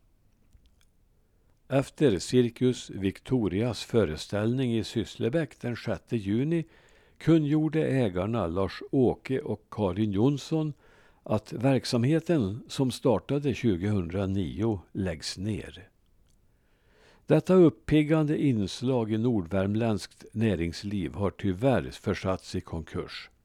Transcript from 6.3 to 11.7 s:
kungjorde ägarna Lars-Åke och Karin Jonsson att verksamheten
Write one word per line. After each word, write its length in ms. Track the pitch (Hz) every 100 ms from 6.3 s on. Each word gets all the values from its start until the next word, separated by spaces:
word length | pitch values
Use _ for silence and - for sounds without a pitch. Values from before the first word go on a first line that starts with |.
| 110 147 165 156 _ _ _ _ -
kungjorde 680 | 147 165 147 151 156 156 139
ägarna 600 | 135 113 90 101 117 85
Lars-Åke 920 | 90 95 - 415 139 117 76 - 131
och 260 | - 107 _
Karin 400 | - 98 90 110
Jonsson 640 | 95 131 143 - 160 156 - _ - _ _ -
att 280 | 107 -
verksamheten 1120 | - 127